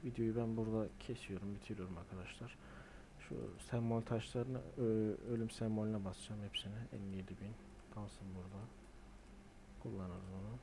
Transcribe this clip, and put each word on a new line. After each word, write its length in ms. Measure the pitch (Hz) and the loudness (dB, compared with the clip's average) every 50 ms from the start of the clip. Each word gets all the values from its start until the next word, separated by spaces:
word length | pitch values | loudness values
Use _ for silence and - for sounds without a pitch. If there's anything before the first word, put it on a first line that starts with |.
| - | 0
Videoyu 320 | 131 123 117 117 113 110 | 0 2 4 4 6 6
ben 200 | 120 117 113 113 | 6 4 4 4
burada 320 | 113 110 110 110 110 107 90 - - | 4 4 4 4 4 4 2 -2 -6
kesiyorum, 540 | - - 120 - - - 98 90 95 101 101 | -4 -4 -4 -4 -2 -2 -2 -2 0 -2 -4
bitiriyorum 440 | 98 - - 107 101 92 92 90 85 | -4 -4 -4 -2 -2 -2 -2 -2 -4
arkadaşlar. 600 | 87 - 98 92 92 - - - 120 120 - - - - - - - - - - - - - - | -4 -6 -6 -6 -6 -6 -6 -8 -8 -8 -8 -12 -12 -12 -12 -12 -12 -12 -12 -14 -14 -14 -14 -14
Şu 140 | - - - - 60 - 87 95 - - | -6 -4 -4 -2 -2 -4 -6 -8 -4 0
sembol 300 | 123 117 117 117 117 117 | 2 4 6 6 4 4
taşlarını, 600 | 113 - 120 110 - - - 127 120 131 127 127 131 - - - | 4 4 2 2 2 2 2 2 2 2 0 -2 -2 -4 2 4
ö-, 380 | 123 113 110 110 110 107 104 - - 120 | 6 8 8 8 8 6 4 2 2 2
ölüm 200 | 120 113 113 113 | 4 4 4 2
sembolüne 540 | - - 117 110 110 107 107 107 110 104 98 | 2 2 2 4 4 4 4 4 4 2 2
basacağım 380 | 95 95 - - - 107 104 | 0 -2 -4 -4 -4 -4 -2
hepsine. 460 | 101 98 - - - 95 104 113 117 - | -2 -2 -2 -2 -2 -2 -2 -2 -4 -4
Elli 240 | - 107 98 98 95 | -4 -4 -2 -2 -2
yedi 240 | 95 92 95 92 - | -2 -2 -4 -4 -4
bin 140 | 104 101 117 - - - - - - - - | -4 -6 -6 -6 -10 -12 -14 -14 -14 -8 -6
kalsın 320 | 107 104 104 - - 95 98 92 | -4 -4 -4 -6 -8 -8 -6 -4
burada. 300 | 92 90 95 98 98 113 120 - - - - - - - - - - - - - - - - - - - - - - | -4 -6 -6 -6 -6 -6 -8 -10 -12 -14 -14 -14 -14 -14 -14 -14 -14 -14 -14 -14 -14 -14 -14 -14 -14 -14 -14 -12 -6
Kullanırız 500 | - 123 107 98 92 90 90 92 95 92 | -4 -2 -2 0 0 -2 -2 -4 -4 -4
onu. 260 | 92 95 98 107 117 127 | -4 -4 -2 -4 -4 -6